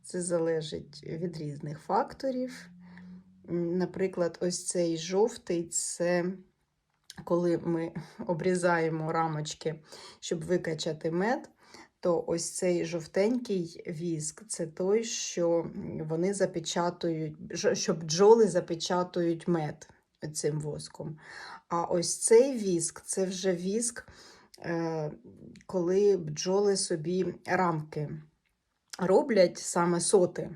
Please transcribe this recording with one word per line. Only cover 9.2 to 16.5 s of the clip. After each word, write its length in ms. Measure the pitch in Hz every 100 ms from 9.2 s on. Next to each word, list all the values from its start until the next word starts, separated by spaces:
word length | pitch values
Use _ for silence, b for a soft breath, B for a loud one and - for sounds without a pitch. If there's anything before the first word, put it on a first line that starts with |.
| 165 151 151 - 160 156 B B B B
щоб 240 | - 175
викачати 680 | 160 180 175 160 170 156 165
мед, 400 | 170 208 294 - B B B B _
то 240 | 180 165 -
ось 240 | 170 -
цей 340 | - 185 175
жовтенький 1000 | 165 170 156 190 208 247 240 190 165 - -
віск, 560 | 151 175 160 156 - 214
це 200 | - 156
той, 380 | - 185 220
що 680 | 233 - - - 170 170 - 220 165 156 156
вони 260 | 160 185
запечатують, 1200 | 196 185